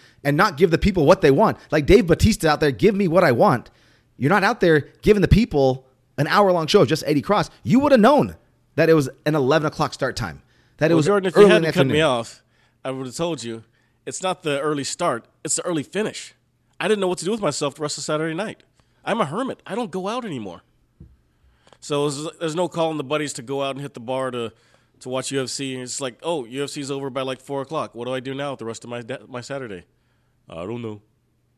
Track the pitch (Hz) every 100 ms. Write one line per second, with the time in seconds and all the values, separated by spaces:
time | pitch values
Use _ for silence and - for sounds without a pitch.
0 | _ _ 143 143 208 139 175 160 196 180
1 | 147 190 151 135 - 113 - 156 143 208
2 | 170 156 214 - 156 147 151 98 185 196
3 | 190 170 165 120 196 120 - _ _ _
4 | _ _ 139 202 196 240 180 151 - _
5 | - 208 180 170 240 147 135 131 _ _
6 | _ - 151 175 196 175 190 208 139 156
7 | 131 151 - 202 160 - 107 233 285 262
8 | 220 285 110 - _ _ _ - 160 160
9 | 131 - 151 151 127 156 151 - 143 -
10 | 135 110 101 67 _ _ _ _ 156 165
11 | 151 202 185 196 202 - 160 180 - 147
12 | 156 117 113 - _ _ _ _ 135 131
13 | 131 120 170 151 117 113 _ _ _ _
14 | - - 185 180 156 139 151 147 131 -
15 | 175 117 - _ - - 175 165 - 190
16 | 208 - - _ _ _ _ _ 170 214
17 | 185 180 170 220 185 135 147 143 147 -
18 | 143 151 160 160 214 - _ _ _ _
19 | - 214 156 185 262 - - 202 220 185
20 | 190 240 233 135 101 82 _ _ _ _
21 | - _ _ _ _ _ _ _ - 143
22 | 147 139 160 - 165 160 175 170 160 156
23 | 131 151 147 - 117 139 139 135 143 127
24 | 117 131 131 120 113 _ _ _ _ _
25 | 127 131 - 135 127 - 135 127 123 -
26 | 131 110 160 165 113 131 143 151 135 139
27 | 139 131 131 127 - 139 135 156 123 117
28 | 120 131 127 135 143 131 113 110 120 120
29 | 117 135 104 127 117 139 123 90 - _
30 | _ _ _ _ _ 82 92 120 113 107
31 | _ _ _ _ _